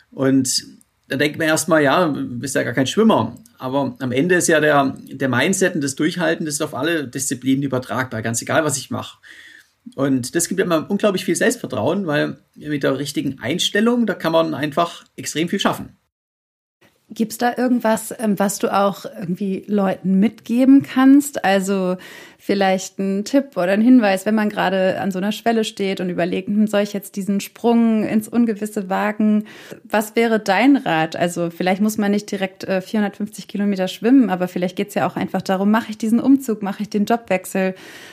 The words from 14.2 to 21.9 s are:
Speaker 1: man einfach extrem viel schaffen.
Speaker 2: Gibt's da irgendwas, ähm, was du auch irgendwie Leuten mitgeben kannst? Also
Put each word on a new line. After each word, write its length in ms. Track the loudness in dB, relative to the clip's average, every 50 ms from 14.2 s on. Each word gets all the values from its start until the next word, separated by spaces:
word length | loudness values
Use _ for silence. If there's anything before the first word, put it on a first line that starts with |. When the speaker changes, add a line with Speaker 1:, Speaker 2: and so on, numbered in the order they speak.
| -2 0 2
Speaker 1:
man 220 | 2 2 0 -2
einfach 500 | -4 -4 -2 0 0 -2 -2 -4 -10 -20 _ _
extrem 360 | -12 -12 -6 -4 -4 -2 -2
viel 100 | -2 -2
schaffen. 380 | 0 -2 -2 -2 -6 -14 -18 _ _ _ _ _ _ _ _ _ _ _ _ _ _ _ _ _ _ _ _ _ _ _
Speaker 2:
Gibt's 260 | -6 -4 -4 -4 -2
da 180 | -2 -2 -2 0
irgendwas, 600 | 0 0 0 0 0 2 0 0 0 -2 -8 -8 -4
ähm, 200 | -2 -2 0 0
was 200 | 0 -2 0 -2
du 160 | -2 0 0
auch 300 | 2 2 0 0 -4 -8
irgendwie 580 | -14 -12 -10 -8 -6 -6 -4 -4 -4 -4 -6 -4
Leuten 520 | -2 -2 0 0 0 -2 -2 0 0 2 4
mitgeben 640 | 2 2 0 -4 -6 -4 0 4 6 8 8 6 6
kannst? 600 | 4 2 4 6 8 8 8 6 2 -4 -2 0
Also 540 | 2 2 2 2 0 0 0 0 0